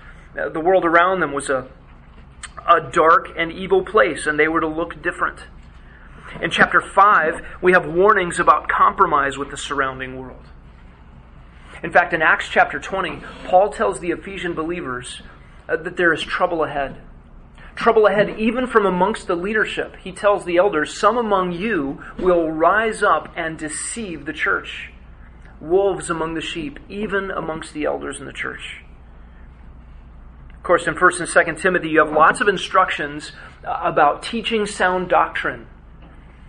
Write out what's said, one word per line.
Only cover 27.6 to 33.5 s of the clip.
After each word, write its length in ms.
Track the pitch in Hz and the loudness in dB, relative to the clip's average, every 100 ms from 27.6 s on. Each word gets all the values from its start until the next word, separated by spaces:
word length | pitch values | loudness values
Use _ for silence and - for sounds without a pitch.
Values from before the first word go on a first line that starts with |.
| - | -10
the 120 | 151 143 | -6 -4
elders 340 | 143 143 139 | -4 -8 -12
in 60 | 135 | -14
the 80 | |
church." 500 | - - 62 - - - - - - - - - - - - - - - - - - - - | -10 -10 -10 -14 -16 -20 -20 -20 -20 -20 -20 -20 -20 -20 -20 -20 -20 -20 -20 -20 -20 -20 -10
Of 80 | |
course, 220 | - 170 - | 0 0 0
in 80 | 156 | 2
First 240 | 180 175 | 2 2
and 100 | 160 | 0
Second 280 | - 170 156 | 2 2 0
Timothy, 320 | 185 180 160 | 0 0 2
you 100 | 156 | 2
have 120 | 151 | 4
lots 300 | 151 165 208 | 4 4 4
of 60 | 208 | 0
instructions, 840 | 185 - 190 185 - 147 147 - - - | -2 0 2 2 0 -6 -8 -12 -16 -20